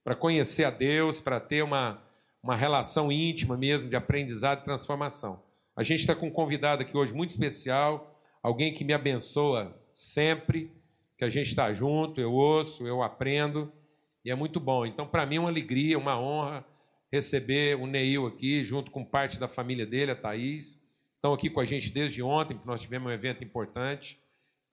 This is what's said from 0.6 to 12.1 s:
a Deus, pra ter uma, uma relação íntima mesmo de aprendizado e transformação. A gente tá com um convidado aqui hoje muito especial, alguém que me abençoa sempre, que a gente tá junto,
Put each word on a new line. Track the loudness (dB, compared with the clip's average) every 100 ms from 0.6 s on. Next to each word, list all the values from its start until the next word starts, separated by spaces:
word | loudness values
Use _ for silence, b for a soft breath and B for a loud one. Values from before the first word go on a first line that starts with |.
a | 2
Deus, | 2 2 4 2 0
pra | -2 -2
ter | 0 0
uma, | 2 0 0 -4 b b b b
uma | -2 0
relação | 4 2 2 0 2
íntima | 2 0 0 -2 0
mesmo | 2 0 0
de | -2
aprendizado | 0 0 -2 -2 0 0
e |
transformação. | -2 -6 -4 -4 -4 -6 -8 -10 -14 _ _ -4
A |
gente | 0 2 2
tá |
com | 2 0
um |
convidado | 0 0 2 2 2
aqui | 0 0
hoje | 0
muito | 0 -4
especial, | -2 -2 -2 0 2 2 0 -6 b b b
alguém | -2 0 0
que | 0
me | 0
abençoa | 2 2 -2 -2 0 2 2 -2 -8 -20
sempre, | -12 -4 2 2 2 0 -2 -4 -12 _ _ _ _
que | -2
a |
gente | 0 0 2
tá | 0
junto, | 0 0 0 0